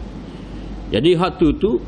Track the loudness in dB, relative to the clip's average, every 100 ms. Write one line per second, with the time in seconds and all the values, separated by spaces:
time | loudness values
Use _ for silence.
0 | -12 -12 -14 -14 -14 -12 -12 -12 -2 2
1 | 4 4 2 4 2 4 2 0